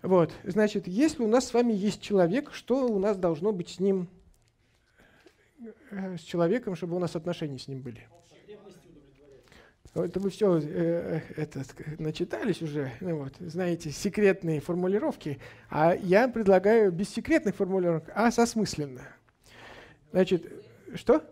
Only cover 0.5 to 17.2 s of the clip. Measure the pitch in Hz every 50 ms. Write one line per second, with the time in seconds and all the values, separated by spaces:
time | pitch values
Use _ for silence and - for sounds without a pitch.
0.5 | 170 202 214 208 - 208 - 175 180 208 294 320 311 - 240 208 220 262 254 -
1.5 | - 233 240 240 220 196 190 214 180 - - - 208 190 180 165 185 269 294 -
2.5 | - - - - 240 269 262 247 220 202 190 214 214 190 180 175 165 147 170 214
3.5 | 214 175 170 - - - 185 202 196 190 180 170 - _ _ _ _ _ _ _
4.5 | _ _ _ _ _ _ _ _ _ _ _ _ _ _ _ - _ _ _ _
5.5 | _ 311 240 220 220 _ _ - 202 196 190 190 180 165 - - - 175 170 165
6.5 | 202 247 247 214 185 170 - 175 165 180 180 160 - 175 160 175 170 - 165 147
7.5 | 139 123 - - 135 131 123 127 113 113 - _ _ _ _ _ - - _ -
8.5 | - 208 208 202 175 175 _ 175 160 147 143 139 135 _ 143 - - - _ _
9.5 | - - - _ _ _ _ - _ 160 180 180 175 185 196 196 180 - 220 196
10.5 | 175 160 147 151 185 180 170 165 170 170 - - 147 160 - - - - 156 151
11.5 | - 139 135 - - - - 151 151 165 160 156 156 - 175 175 - - 370 233
12.5 | 165 - 165 156 143 151 139 127 120 - 185 180 165 151 139 135 - - 175 170
13.5 | 151 175 185 175 170 165 - 156 139 - - 202 - 208 208 196 185 190 - 165
14.5 | 160 147 - - 170 175 180 185 196 214 285 311 - - - 156 143 - - -
15.5 | - - - - - 147 156 165 185 - - 180 180 202 240 254 - 226 220 190
16.5 | 196 185 185 202 226 233 214 196 170 165 208 - - 233